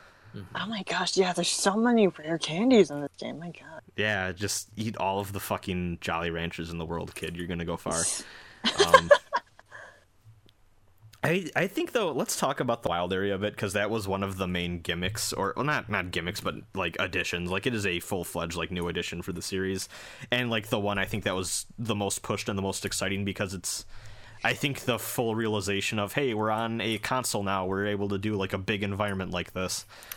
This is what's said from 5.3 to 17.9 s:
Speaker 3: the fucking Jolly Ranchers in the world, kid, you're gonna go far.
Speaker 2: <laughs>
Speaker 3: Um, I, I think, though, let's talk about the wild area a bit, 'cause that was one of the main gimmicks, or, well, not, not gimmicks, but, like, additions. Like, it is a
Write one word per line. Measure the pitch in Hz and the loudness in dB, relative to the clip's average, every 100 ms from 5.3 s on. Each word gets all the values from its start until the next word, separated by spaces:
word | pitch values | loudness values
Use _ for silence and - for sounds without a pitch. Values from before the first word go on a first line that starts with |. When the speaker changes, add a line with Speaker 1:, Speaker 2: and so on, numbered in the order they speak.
Speaker 3:
the | 101 | -4
fucking | - 98 - 90 90 85 | -2 -2 0 0 0 -2
Jolly | - 82 85 | -2 0 0
Ranchers | 82 85 - 82 | -2 -2 -4 -6
in | 85 | -4
the | 82 | -4
world, | 85 87 | -4 -6
kid, | - 82 85 | -6 -8 -6
you're | 87 | -4
gonna | 87 | -4
go | 85 82 | -2 -4
far. | - 82 85 - - - - - | -2 0 0 -2 -8 -16 -18 -4
Speaker 2:
<laughs> | - | -2
Speaker 3:
Um, | - 403 269 170 571 - - - - - - - - _ _ - - - - - - - - - - | 4 8 8 8 4 4 -6 -6 -20 -20 -20 -20 -20 _ _ -20 -20 -20 -20 -20 -20 -20 -20 -20 -2
I, | 139 175 165 | 0 2 0
I | - 185 | 0 0
think, | - 339 | 0 0
though, | 247 185 | 2 2
let's | 135 220 - | 0 0 2
talk | 139 147 | 0 2
about | 131 117 | 0 0
the | - | 2
wild | 85 90 | 2 2
area | 92 101 | 2 2
a | 95 | 2
bit, | 104 - | -2 -2
'cause | 104 | 0
that | 101 104 | 2 2
was | 113 98 | 0 0
one | 95 | 0
of | 98 95 | 0 0
the | 92 | 0
main | 90 87 87 | 0 -2 -4
gimmicks, | 82 85 92 110 - | -4 -2 -2 -2 -4
or, | - 95 | 0 -2
well, | - 139 | 0 0
not, | 143 - | 0 0
not | 104 90 | -2 0
gimmicks, | 85 85 - | -2 -2 -4
but, | 98 58 - | -4 -6 -8
like, | 95 87 - | -2 -2 0
additions. | 92 92 85 87 87 | 0 0 0 -2 0
Like, | 95 127 | 0 0
it | |
is | 113 | 0
a | 101 | 0